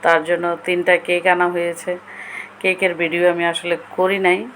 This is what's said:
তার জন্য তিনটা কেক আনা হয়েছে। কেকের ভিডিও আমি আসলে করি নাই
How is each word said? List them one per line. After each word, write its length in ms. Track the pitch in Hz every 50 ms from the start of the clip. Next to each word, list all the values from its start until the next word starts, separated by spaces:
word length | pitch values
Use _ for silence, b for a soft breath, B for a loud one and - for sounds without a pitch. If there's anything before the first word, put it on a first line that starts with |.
| -
তার 160 | 170 165 160 156 160
জন্য 180 | 175 170 175 175 175 170 -
তিনটা 280 | - 180 175 175 180 180 175 175
কেক 180 | - 180 175 170 185 180
আনা 140 | 175 180 175 175
হয়েছে। 380 | 175 170 170 170 170 - - 180 180 - B B B B B B B B B B - -
কেকের 300 | 190 185 185 196 185 175 160
ভিডিও 220 | 170 170 165 170 175 180 175
আমি 120 | 170 170 170 170
আসলে 220 | 160 - 175 170 160 - - -
করি 220 | - 185 185 196 196 190
নাই 120 | 180 180 196 220 247 254